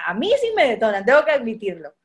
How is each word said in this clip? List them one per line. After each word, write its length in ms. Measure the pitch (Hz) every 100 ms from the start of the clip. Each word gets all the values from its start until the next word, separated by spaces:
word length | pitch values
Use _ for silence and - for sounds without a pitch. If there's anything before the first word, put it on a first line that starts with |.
| 170
a 80 |
mí 180 | 190 370 539
sí 100 | 466 427
me 120 | 285
detonan, 380 | 214 220 196 196
tengo 180 | 285
que 80 | 302
admitirlo. 600 | 285 233 220 196 170 147 -